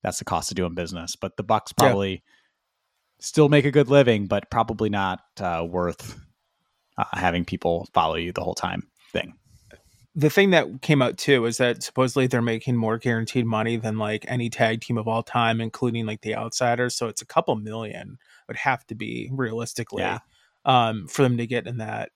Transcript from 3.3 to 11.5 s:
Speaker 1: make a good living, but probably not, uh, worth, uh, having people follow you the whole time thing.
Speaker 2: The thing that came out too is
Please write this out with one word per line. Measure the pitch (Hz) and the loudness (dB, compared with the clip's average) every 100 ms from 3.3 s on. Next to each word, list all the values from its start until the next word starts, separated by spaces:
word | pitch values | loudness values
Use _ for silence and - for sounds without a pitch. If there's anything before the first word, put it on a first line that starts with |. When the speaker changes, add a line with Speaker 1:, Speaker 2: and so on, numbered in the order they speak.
| - 147 | 4 6
Speaker 1:
make | 147 | 6
a | 139 | 6
good | 143 131 | 4 6
living, | 139 123 107 98 | 8 8 4 2
but | 101 - | -2 0
probably | 117 113 107 110 | -2 0 0 0
not, | 104 95 92 _ - | 0 -2 -4 _ -8
uh, | 92 85 85 | -4 -2 -2
worth, | 90 87 78 - - - _ _ _ _ _ _ - | -2 -2 -4 -14 -18 -20 _ _ _ _ _ _ -6
uh, | - | -4
having | 92 92 87 | 0 0 0
people | 85 92 90 85 - | -4 -4 -2 -2 -2
follow | - 80 | 0 0
you | 82 85 | 0 -4
the | 90 | -6
whole | - | -6
time | - 90 90 - _ _ | -4 -6 -6 -10 _ _
thing. | 87 87 - _ _ _ - _ _ _ | -8 -8 -14 _ _ _ -20 _ _ _
Speaker 2:
The | 165 147 | 0 2
thing | 208 196 | 4 6
that | 175 127 127 | 6 2 -8
came | - 147 | 2 4
out | 123 - | 4 0
too | - 135 | 2 4
is | 117 | 4